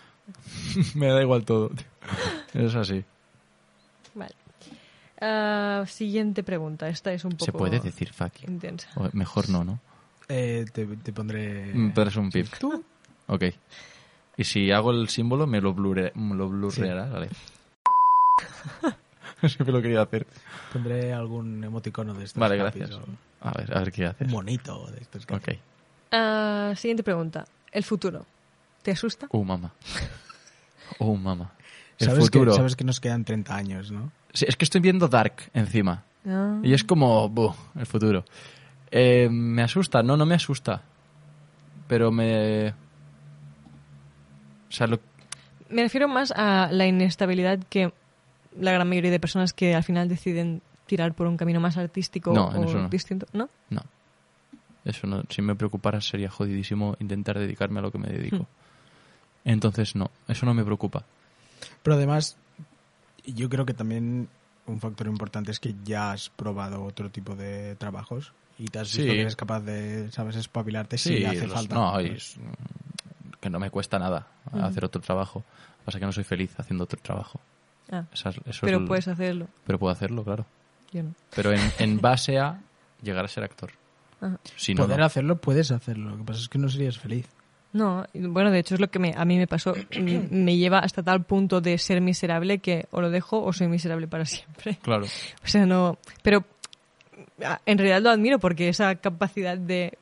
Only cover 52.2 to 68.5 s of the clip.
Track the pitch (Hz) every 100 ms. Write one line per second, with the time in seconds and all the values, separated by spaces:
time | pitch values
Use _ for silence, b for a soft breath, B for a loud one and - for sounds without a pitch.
52.2 | 175 110 92 98 101 107 92 185 - 190
53.2 | 202 202 262 _ - - - _ _ _
54.2 | _ _ _ - _ _ - 110 98 98
55.2 | - - 104 101 107 98 104 104 - 104
56.2 | 98 - 101 98 98 104 104 98 104 101
57.2 | 101 101 101 104 101 104 98 101 101 98
58.2 | - 190 175 _ b b b b b b
59.2 | b _ - 113 110 101 104 101 95 _
60.2 | - 113 123 117 104 104 101 - - _
61.2 | B B B B B B - 147 139 151
62.2 | 156 - _ - 156 _ _ _ _ _
63.2 | - 117 127 131 131 117 110 113 117 123
64.2 | 120 _ _ _ - 110 110 107 110 107
65.2 | 104 107 104 107 113 101 101 107 104 101
66.2 | - - 104 101 98 98 98 98 101 104
67.2 | 98 98 98 101 101 101 104 95 107 123
68.2 | 147 _ _